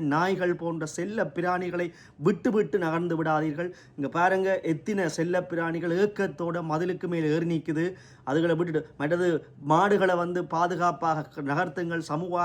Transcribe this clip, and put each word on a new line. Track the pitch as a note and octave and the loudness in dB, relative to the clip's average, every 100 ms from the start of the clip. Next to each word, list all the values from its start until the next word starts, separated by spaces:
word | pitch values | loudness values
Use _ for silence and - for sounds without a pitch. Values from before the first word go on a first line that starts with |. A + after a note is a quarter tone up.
| D3+ | 0
நாய்கள் | D3 F#3 F#3+ F3+ | 2 2 0 0
போன்ற | F3 E3 E3 D#3 | -2 -4 -4 -6
செல்ல | - F#3 G#3+ E3+ F3 | -6 -6 -4 -4 -2
பிராணிகளை | F3 F3+ F3+ F3 F3 - - - | -2 0 -2 -4 -4 -6 -20 0
விட்டு | D3+ F#3 B3+ | 0 2 2
விட்டு | A3 E3 G3+ | 2 2 0
நகர்ந்து | E3 E3 F3 E3 | 0 0 0 -2
விடாதீர்கள். | D#3+ D#3 D#3 D3 F3 F3+ - - | 2 2 0 -2 -6 -8 -18 -8
இங்க | C3+ E3 | -4 2
பாருங்க, | F3+ F#3+ F#3+ F#3 E3+ | 4 4 2 0 0
எத்தனை | D#3+ - G3+ F#3 | -2 -2 -2 -2
செல்ல | G3+ E3 F3+ | -2 0 0
பிராணிகள் | F3 E3+ E3 E3 E3+ E3+ | -2 -4 -2 -2 -2 2
ஏக்கத்தோட | G#3 G#3 G3 C#3+ E3+ E3+ | 2 2 -4 -2 -4 -2
மதிலுக்கு | D#3+ D#3 F3+ F3+ F3 | -2 -2 -2 -4 -4
மேல | E3+ D#3 | 0 2
ஏறி | D#3 E3 | 2 2
நிக்குது, | E3 D#3 D#3 F3 F#3 - - - | -2 -2 -2 -2 -4 -18 -14 -2
அதுகளை | D3 E3+ E3 | 0 2 2
விட்டுட்டு. | F3 D#3 - - | 0 -2 -4 -6
மற்றது | D3 E3+ F3+ D#3 - - C#3+ | -2 2 2 0 -4 -12 2
மாடுகளை | D#3+ G3 G3+ F#3 F3 | 4 6 4 4 2
வந்து | F3 F3+ E3 | 0 -2 -2
பாதுகாப்பாக | E3 F3 F3 F3 D3+ E3+ D#3 D3+ - C#3+ | 0 0 2 0 2 0 0 -4 -8 -2
நகர்த்துங்கள். | C#3+ F3+ D#3 E3+ E3 D#3+ | 0 0 -2 -4 -4 -2
சமூக | D3+ F3 F3 | -4 -2 0